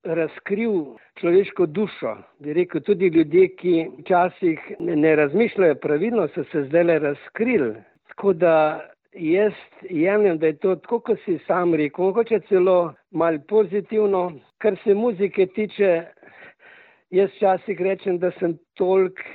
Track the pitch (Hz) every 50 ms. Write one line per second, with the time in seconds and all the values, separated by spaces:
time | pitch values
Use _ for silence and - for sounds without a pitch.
0 | _ 190 165 170 160 151 - - _ - 196 202 233 233 208 180 151 139 139 -
1 | _ _ _ - - 170 175 190 202 - - - 180 156 147 180 214 180 - -
2 | - 117 107 101 98 _ _ _ 143 147 151 170 180 175 - 160 139 - 208 170
3 | 185 185 156 165 160 151 147 180 190 180 185 - - 180 175 165 160 - - -
4 | 151 - 190 175 175 185 - - - 175 160 147 - - - - 170 170 170 151
5 | 147 160 156 151 151 143 143 196 233 214 - - 190 165 143 123 - 147 147 151
6 | 170 233 233 226 180 143 - 180 143 - - 160 139 131 147 170 175 170 170 156
7 | 151 143 143 139 - - _ - 214 254 247 202 139 117 107 110 - _ _ _
8 | _ _ - - - 196 185 165 175 170 165 156 156 151 156 - - - - _
9 | _ _ _ 202 175 151 165 190 214 214 180 - - _ _ - - 190 185 151
10 | 160 185 202 208 208 196 170 156 156 160 156 - - 190 185 156 _ - 240 233
11 | 233 - 220 - - - 175 143 - - 175 175 180 175 165 151 151 143 - -
12 | 175 190 185 233 226 226 226 202 - - 202 185 180 185 185 180 175 160 135 _
13 | _ _ - 156 165 170 165 151 139 - 208 220 214 175 175 208 180 _ 220 214
14 | 214 202 196 185 180 180 160 135 _ _ _ _ - 202 196 180 - 226 196 202
15 | 226 247 220 170 202 190 - - 190 180 - - 214 202 - - 202 190 175 165
16 | 170 - - _ - - - - - - _ _ _ - - - - _ _ _
17 | _ _ 180 185 196 185 - - 214 190 190 180 - - 196 156 180 190 196 185
18 | - 196 180 180 175 180 175 - 185 170 170 156 _ _ _ - 190 180 190 190
19 | 190 180 185 - - -